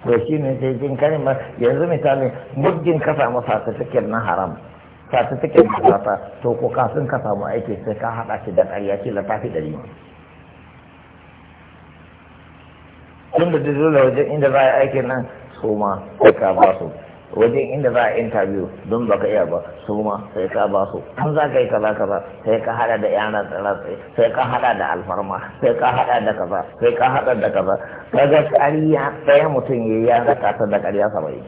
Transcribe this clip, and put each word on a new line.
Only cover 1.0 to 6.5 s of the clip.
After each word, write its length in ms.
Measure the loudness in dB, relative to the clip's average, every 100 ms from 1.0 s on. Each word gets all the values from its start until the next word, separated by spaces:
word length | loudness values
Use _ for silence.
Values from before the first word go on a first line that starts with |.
| 2 2
ma, 120 | 0 -2 -4 0
yanzu 240 | 2 2
misali, 460 | 0 2 2 2 0 -4 -10
muddin 440 | 0 0 2 0 0
ka 140 | 0 0
samu 240 | 0 0
certificate 640 | -2 -2 -2 -6 -2 -2 0
na 120 | -2
haram, 320 | -2 -2 -2 -8 -16 -20 -20 -20 -2
certificate 560 | 0 0 -2 2 4 4
na 120 | 4 2
sata, 260 | 2 -2 -4 -8 -6
to 120 | -4